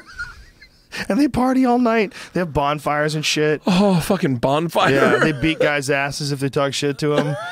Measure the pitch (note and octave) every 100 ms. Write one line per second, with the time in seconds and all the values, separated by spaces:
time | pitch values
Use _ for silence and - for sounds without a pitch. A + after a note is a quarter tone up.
0 | - C6+ - - - - - _ _ -
1 | F#3 G3+ C#4+ A#3 B3+ C4 B3+ A#3+ A#3 A3+
2 | G3+ - - E3+ F3 C#3 C#3+ D3+ D3 D3
3 | D3+ D#3 - D3+ D3+ D3 - F3+ G3+ F3
4 | C#3+ F#3+ D3+ B2 C3+ D3 E3 G#3 F#3 C#3
5 | B2+ F4+ D#3+ C#3 D#3 D#3+ D3+ D3 C3+ C#3
6 | C#3 - C#3+ C#3 C#3 D3+ C#3 B2 C#3+ C#3
7 | D3+ D3 D3 D3 -